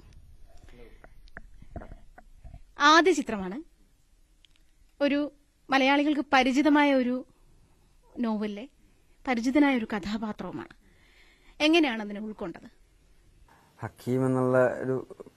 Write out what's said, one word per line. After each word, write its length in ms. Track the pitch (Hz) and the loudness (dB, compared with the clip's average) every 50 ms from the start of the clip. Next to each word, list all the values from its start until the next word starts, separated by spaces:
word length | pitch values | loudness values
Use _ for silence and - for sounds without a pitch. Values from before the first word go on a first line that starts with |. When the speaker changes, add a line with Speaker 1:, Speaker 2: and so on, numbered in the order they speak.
| - - - - - - - - - - - - - - 123 120 117 107 - - - - - - - - - - - - - - - - - - - - - - - - - - - - - - - - - - - - _ - | -18 -20 -20 -20 -20 -20 -20 -20 -20 -20 -20 -20 -20 -20 -20 -20 -20 -20 -20 -20 -20 -20 -20 -20 -20 -20 -18 -20 -20 -20 -20 -20 -20 -18 -18 -16 -16 -18 -20 -20 -20 -20 -20 -20 -20 -20 -20 -20 -20 -20 -20 -20 -20 -16 _ 0
Speaker 1:
ആദ്യ 340 | 285 294 311 330 311 370 | 4 6 6 6 6 4
ചിത്രമാണ്, 500 | 311 294 240 - 214 196 190 180 196 294 339 _ _ _ _ _ _ _ _ _ _ _ _ _ _ _ _ _ _ _ _ _ _ _ _ _ _ - | 2 0 -2 -6 -6 -8 -8 -8 -10 -10 -14 _ _ _ _ _ _ _ _ _ _ _ _ _ _ _ _ _ _ _ _ _ _ _ _ _ _ -2
ഒരു 300 | 285 277 285 285 294 277 - _ _ _ _ _ _ - | -2 0 0 0 -2 -4 -8 _ _ _ _ _ _ -2
മലയാളികൾക്ക് 540 | 262 269 262 269 285 285 285 311 294 294 294 - | 0 2 2 4 2 2 2 0 0 -2 -2 0
പരിചിതമായ 640 | 285 262 247 269 240 285 277 311 285 302 285 285 269 | 2 2 2 2 2 2 4 4 4 4 4 4 2
ഒരു 320 | 262 247 247 254 254 - _ _ _ _ _ _ _ _ _ _ _ _ _ _ _ _ _ - - | 2 0 0 -4 -6 -8 _ _ _ _ _ _ _ _ _ _ _ _ _ _ _ _ _ -10 -6
നോവലിലെ 500 | 240 226 220 202 214 214 202 208 254 294 _ _ _ _ _ _ _ _ _ _ - 269 | -4 -4 -4 -4 -4 -6 -8 -10 -14 -16 _ _ _ _ _ _ _ _ _ _ -6 -4
പരിചിതനായ 500 | 254 233 226 269 254 302 294 285 262 240 | -4 -2 0 2 4 4 4 4 2 0
ഒരു 80 | 220 - 226 | -2 -4 -4
കഥാപാത്രവുമാണ്. 720 | 202 151 - 220 208 226 214 208 - 190 180 147 131 92 - - _ _ _ _ _ _ _ _ _ _ _ _ _ _ - - - | -6 -4 -4 -6 -6 -6 -8 -8 -10 -10 -10 -10 -12 -12 -14 -18 _ _ _ _ _ _ _ _ _ _ _ _ _ _ -16 -6 0
എങ്ങനെയാണ് 400 | 294 311 320 349 302 254 226 220 | 2 4 4 4 2 2 -2 -4
അതിനെ 180 | 214 208 208 202 | -8 -10 -10 -10
ഉൾക്കൊണ്ടത്? 480 | 214 214 214 - 208 170 - - - 226 _ _ _ _ _ _ _ _ _ _ _ _ _ _ _ _ _ _ _ _ _ - | -10 -10 -10 -10 -10 -10 -10 -12 -18 -20 _ _ _ _ _ _ _ _ _ _ _ _ _ _ _ _ _ _ _ _ _ -12
Speaker 2:
ഹക്കീം 440 | 120 104 - - - 123 127 131 131 | -12 -12 -12 -10 -6 -2 -2 0 0
എന്നുള്ള 480 | 131 127 131 127 127 127 127 127 117 80 67 | 0 0 0 2 2 4 4 4 2 0 -2
ഒരു 380 | - 127 131 - - - - - - - _ | -6 -4 -6 -6 -8 -10 -18 -20 -20 -20 _